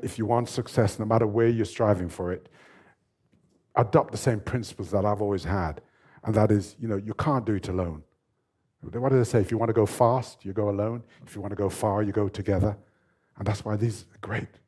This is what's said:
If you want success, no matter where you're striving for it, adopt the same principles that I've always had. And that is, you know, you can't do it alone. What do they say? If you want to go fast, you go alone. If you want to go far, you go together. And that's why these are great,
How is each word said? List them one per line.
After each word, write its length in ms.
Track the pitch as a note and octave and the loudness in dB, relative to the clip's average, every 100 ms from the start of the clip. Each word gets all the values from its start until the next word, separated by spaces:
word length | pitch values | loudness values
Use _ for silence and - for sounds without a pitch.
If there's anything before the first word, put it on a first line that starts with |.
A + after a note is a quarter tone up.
If 140 | - A2+ | -6 -4
you 60 | G#2+ | 0
want 240 | A#2+ A#2 | 0 0
success, 500 | - A#2 - G2+ - | -6 -2 2 2 0
no 60 | A2 | 2
matter 200 | A2+ A2 | 2 2
where 220 | G#2+ A#2 | 4 4
you're 180 | A#2 G2+ | 2 -2
striving 440 | - G#2+ F#2+ F2 | 0 2 2 0
for 220 | - F2+ | -6 -6
it, 140 | F#2 - - - - _ _ _ _ _ _ _ _ _ - | -6 -10 -20 -20 -20 _ _ _ _ _ _ _ _ _ 0
adopt 360 | A2+ D#3 - | 4 4 2
the 60 | G#2+ | 0
same 220 | C3 G#2 | 0 0
principles 520 | - B2+ G#2+ - F2+ | -2 -6 -6 -10 -4
that 140 | G2 G#2 | 0 0
I've 160 | G#2 | 0
always 220 | G2+ G2 | 0 -2
had. 380 | F2 G2 E2 D2+ _ _ _ - | -2 -2 -2 -6 _ _ _ -12
And 120 | - G#2+ | 0 2
that 160 | G#2+ | 4
is, 240 | G#2 F#2+ - | 2 0 -8
you 80 | A2+ | -6
know, 100 | G2 | -6
you 160 | G#2 | -6
can't 320 | - D#3 C3+ A2 | -4 0 0 0
do 80 | G2+ | -4
it 120 | - | -2
alone. 340 | F#2 F2 D2+ - _ _ _ _ _ _ _ | -4 -4 -6 -16 _ _ _ _ _ _ _
What 280 | - A#2+ C3 | -10 -2 2
do 60 | C3 | 4
they 60 | |
say? 160 | A2+ A#2 | 4 2
If 120 | F#2+ | 2
you 60 | A2 | 0
want 120 | A2+ | 2
to 40 | |
go 120 | A2+ G#2 | 4 2
fast, 580 | - A#2+ B2+ - - | 4 2 2 -4 -14
you 100 | G2 | -8
go 160 | G2 G#2 | -2 0
alone. 340 | G2+ G#2+ A#2 A#2 - - | 0 -2 -4 -12 -20 -16
If 100 | G2+ | -12
you 60 | |
want 100 | G2 | -8
to 40 | G2+ | -2
go 140 | G2 | -2
far, 320 | - G#2+ G2+ | 0 0 2
you 80 | G#2 | 0
go 160 | G2+ G2+ | 0 -2
together. 500 | - G2+ F#2+ G#2 G#2 _ _ _ _ _ - | -2 0 2 2 -2 _ _ _ _ _ -6
And 100 | G2+ | -2
that's 160 | G#2 | -2
why 120 | A2 G#2 | -2 0
these 300 | A#2 G#2 - | -2 -4 -14
are 40 | - | -16
great, 260 | - A2 - _ | -8 -8 -8 _